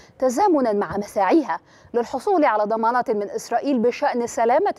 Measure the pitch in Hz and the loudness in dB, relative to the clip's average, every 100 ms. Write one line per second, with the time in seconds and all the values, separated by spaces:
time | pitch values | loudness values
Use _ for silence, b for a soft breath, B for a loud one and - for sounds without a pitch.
0 | B - 262 247 415 302 240 202 170 180 | B -2 -2 2 2 2 2 0 -2 -6
1 | 202 220 185 330 240 165 b b b 233 | -6 0 2 2 2 -6 b b b -4
2 | 233 285 415 359 285 214 208 226 226 247 | -4 -4 0 2 4 2 0 0 0 0
3 | 240 208 202 220 - - 277 254 240 - | -2 -4 -4 -8 -4 -4 0 0 0 0
4 | 285 240 240 - 226 277 403 | -2 -2 -4 -2 2 2 0